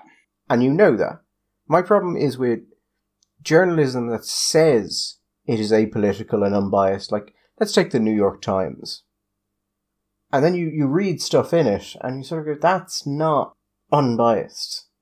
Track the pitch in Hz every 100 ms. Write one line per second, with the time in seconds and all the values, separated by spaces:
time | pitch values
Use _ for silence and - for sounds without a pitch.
0 | - _ _ _ _ 120 127 151 208 113
1 | 85 - _ _ _ _ _ 160 180 208
2 | 180 165 147 123 127 117 - _ _ _
3 | _ _ _ _ - 156 185 165 139 127
4 | 120 113 - - - - 160 123 101 -
5 | - - _ _ - 117 107 110 107 110
6 | 101 98 110 110 101 101 98 98 98 98
7 | - 104 104 _ _ _ 214 - 170 123
8 | 110 107 98 95 - 95 87 - - -
9 | _ _ _ _ _ _ _ _ _ _
10 | _ _ _ 143 151 180 165 151 143 151
11 | 202 165 - 139 113 170 165 101 - -
12 | - 131 135 165 151 147 160 185 180 -
13 | - 139 160 143 - _ _ _ _ 147
14 | 135 117 117 107 - - - - _ _